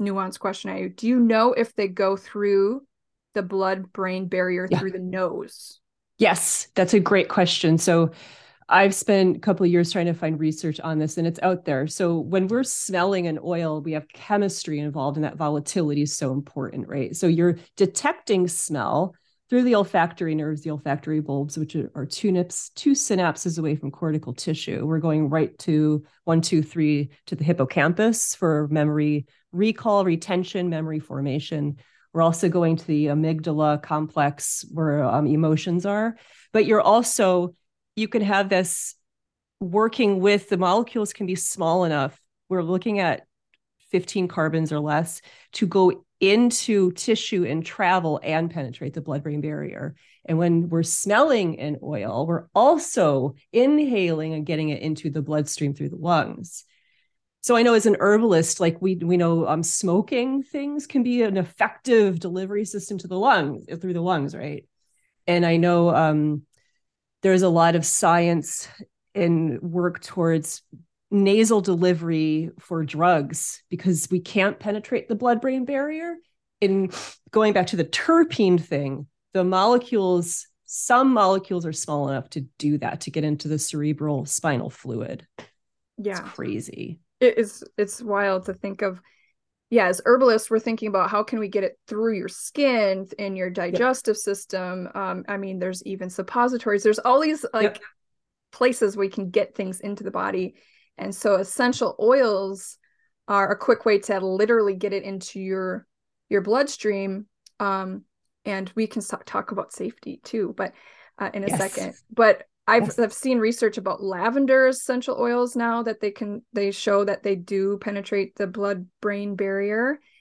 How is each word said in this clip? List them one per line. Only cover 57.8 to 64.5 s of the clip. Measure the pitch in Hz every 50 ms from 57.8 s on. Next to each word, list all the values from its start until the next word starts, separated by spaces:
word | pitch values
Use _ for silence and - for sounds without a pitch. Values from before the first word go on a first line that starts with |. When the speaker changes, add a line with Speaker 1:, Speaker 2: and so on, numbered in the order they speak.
| 214
Speaker 2:
an | 220 202 -
herbalist, | - 202 208 220 233 226 180 160 165 - - -
like, | 185 165 165 -
we, | 180 190 185
we | 170 170 170 180 180
know, | 175 170 170 165 160
um, | - 156 160 165
smoking | - - - - 180 170 196 202 - 277 240 247 262 269 277 269
things | - - 285 277 285 294 294 294 -
can | - 269 233
be | 247 247 247 226
an | 208 190
effective | 190 170 - - - 202 220 - - - 262 240 226 208 196 180 165
delivery | 190 180 175 185 190 185 208 208 214
system | - - 202 - - 208 180
to | - 180
the | 185 185
lungs, | 220 269 240 185 147 143 135 - - - 165 165
through | 185 185 175
the | 165
lungs, | 170 180 180 151 139 135 -
right? | - 127 -